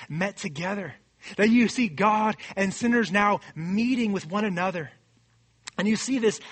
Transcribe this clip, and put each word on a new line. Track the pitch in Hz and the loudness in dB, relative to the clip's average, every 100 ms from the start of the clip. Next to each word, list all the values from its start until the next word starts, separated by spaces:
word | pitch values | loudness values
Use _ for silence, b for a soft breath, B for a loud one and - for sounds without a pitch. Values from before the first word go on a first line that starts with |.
| - | -10
met | 151 196 196 | -4 -4 -4
together. | 196 143 180 202 170 - _ _ B - | -8 -6 -6 -6 -8 -14 _ _ B 2
That | 214 | 6
you | 240 226 | 6 6
see | - 233 | 2 -2
God | 139 208 214 214 214 B - | 2 2 2 0 -4 B -2
and | 196 | -2
sinners | - 240 240 196 | 0 0 2 2
now | 202 208 202 B | 2 2 0 B
meeting | - 170 196 240 254 226 | -10 -4 -2 0 0 0
with | 196 156 | -2 -4
one | 202 | -4
another. | 214 175 185 175 143 - _ _ _ _ _ _ - - | -2 -2 -2 -4 -10 -14 _ _ _ _ _ _ -10 -2
And | 196 | 0
you | |
see | 220 - 262 | 0 0 0
this | 220 - B | 0 0 B